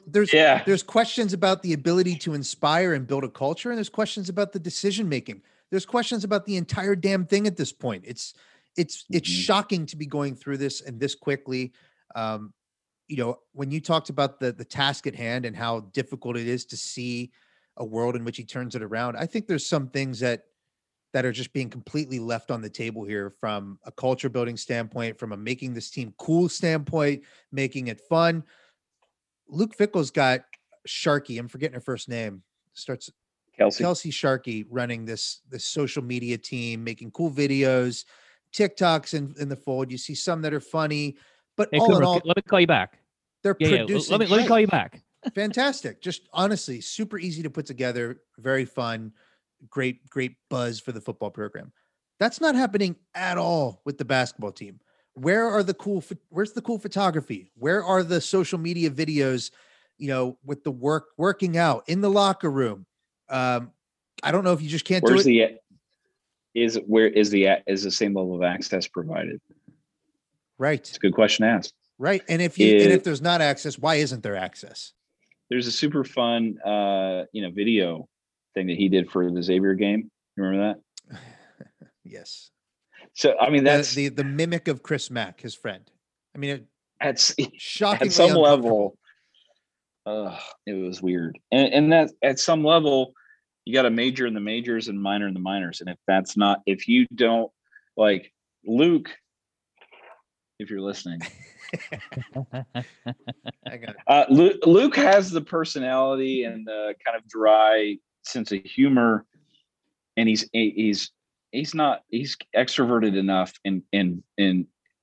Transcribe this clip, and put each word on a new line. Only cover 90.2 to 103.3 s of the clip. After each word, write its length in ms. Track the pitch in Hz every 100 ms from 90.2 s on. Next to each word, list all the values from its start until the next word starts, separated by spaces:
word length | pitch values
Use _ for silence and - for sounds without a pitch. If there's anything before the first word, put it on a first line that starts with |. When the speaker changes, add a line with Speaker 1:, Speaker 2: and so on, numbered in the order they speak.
| 98
Speaker 2:
uh, 60 | 90 - - -
it 60 |
was 280 | 95 90 90
weird. 380 | 92 90 82 - -
And, 200 | 127 139
and 200 | 143 151
that 180 | 165 151 -
at 180 | 139 131
some 240 | - 160
level, 480 | 151 165 151 135 127 _ _ _ _ _
you 80 | -
gotta 160 | 131 123
major 360 | 113 127 131 123
in 80 |
the 60 | 107
majors 480 | 104 113 120 113 113
and 120 | 101
minor 280 | 98 101 101
in 60 |
the 60 | 92
minors. 400 | 92 98 87 -
And 80 | 90
if 80 | 87 -
that's 280 | 95 95 104
not, 240 | 101 101 -
if 220 | 95 -
you 180 | 123 123
don't, 360 | 117 117 117 110 _ _ - _ -
like, 360 | 107 95 - _ _ _ 101
Luke, 420 | 117 165 160 - - _ _ _ _ _ _ _ - - - _ _ _ -
if 120 | 104
you're 100 | 98
listening. 400 | 98 98 87 82 - - - _ -
Speaker 1:
<laughs> 800 | 170 - 131 - - - 135 131
I 1200 | 127 127 127 123 _ 120 123 -